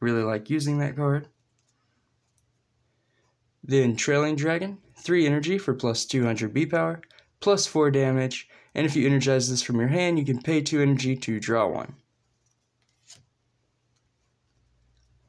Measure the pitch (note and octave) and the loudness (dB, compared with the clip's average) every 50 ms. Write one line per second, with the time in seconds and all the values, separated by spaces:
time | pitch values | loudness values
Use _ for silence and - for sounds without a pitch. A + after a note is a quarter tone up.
0 | - A#2+ A#2 A#2 A2+ A2 A2 G#2+ G#2+ - D3 D#3+ C#3+ C#3+ D3 D3 C#3+ C#3 C3+ C3+ | -2 0 0 0 0 0 -2 -4 -4 -4 -4 -4 -2 -2 -2 -2 -2 -4 -4 -2
1 | D3 C#3+ C#3 D3 D3 - _ _ _ _ _ _ _ _ _ _ _ _ _ _ | -2 -2 -2 -2 -4 -8 _ _ _ _ _ _ _ _ _ _ _ _ _ _
2 | _ _ _ _ _ _ _ _ _ _ _ _ _ _ _ _ _ _ _ _ | _ _ _ _ _ _ _ _ _ _ _ _ _ _ _ _ _ _ _ _
3 | _ _ _ _ _ _ _ _ _ _ _ _ - C3 C3 C3+ C3 A#2+ A2+ G#2+ | _ _ _ _ _ _ _ _ _ _ _ _ -6 0 2 2 4 2 0 0
4 | - - C#3+ C#3+ D3+ D3+ D#3 C#3+ C#3+ D#3+ E3 E3+ F#3 F#3+ G3+ G3 _ _ _ - | 0 0 2 2 2 0 -2 -2 -2 -2 -2 -2 -4 -6 -10 -12 _ _ _ -12
5 | - - F3 F3+ D#3+ C#3+ C#3+ D3 D3 D#3+ F#3+ G3 F#3+ - B2+ B2 - A#2+ A2+ A2+ | -4 0 2 2 4 4 2 0 0 -2 -2 -2 -2 -2 -2 -2 -2 -2 -2 -2
6 | - - - C3+ B2 A#2 A2+ A2+ A#2 G#2+ - C3+ D#3+ D3+ E3+ E3 E3 E3 E3 E3 | -4 -2 0 0 0 0 0 -2 -4 -4 -2 -2 -2 0 0 -2 -2 -2 -4 -8
7 | - - _ - _ _ _ _ - G3+ G3+ G3 G3 - - D#3+ D3+ C#3+ C#3 C#3 | -12 -20 _ -20 _ _ _ _ 0 2 2 2 0 0 0 2 2 4 4 2
8 | C3+ C3 C3 C3 C3 C3 - - - - - - _ _ - - D#3 D#3 C#3+ D#3+ | 2 2 2 0 0 -2 -4 -8 -14 -16 -20 -20 _ _ -4 -2 -2 0 2 2
9 | B2 C#3 C#3 C3+ B2+ C#3 C3+ C3 C3 B2+ B2+ B2 - - B2 A#2 A2+ B2+ D3 F3+ | 2 4 4 4 2 2 2 2 0 0 -2 -4 -2 -2 0 0 0 2 2 0
10 | F3+ F3 E3+ D#3+ C#3+ C3+ C3 A#2+ - - E3 D#3 C#3+ C#3+ D#3 D3 C#3+ C#3 C#3 C3+ | 0 0 0 0 0 0 -2 -2 -2 0 0 0 0 0 0 2 4 4 2 2
11 | C3 C3 C3 B2 - - A2+ G#2+ G#2+ - A2+ A2+ G#2+ F#2 D#2+ - - - - - | 0 -2 -2 -2 -4 -4 -4 -4 -2 0 2 2 2 0 0 -4 -8 -10 -14 -20
12 | _ _ _ _ _ _ _ _ _ _ _ _ _ _ _ _ _ _ _ _ | _ _ _ _ _ _ _ _ _ _ _ _ _ _ _ _ _ _ _ _
13 | _ - - - _ _ _ _ _ _ _ _ _ _ _ _ _ _ _ _ | _ -20 -20 -20 _ _ _ _ _ _ _ _ _ _ _ _ _ _ _ _
14 | _ _ _ _ _ _ _ _ _ _ _ _ _ _ _ _ _ _ _ _ | _ _ _ _ _ _ _ _ _ _ _ _ _ _ _ _ _ _ _ _
15 | _ _ _ _ _ | _ _ _ _ _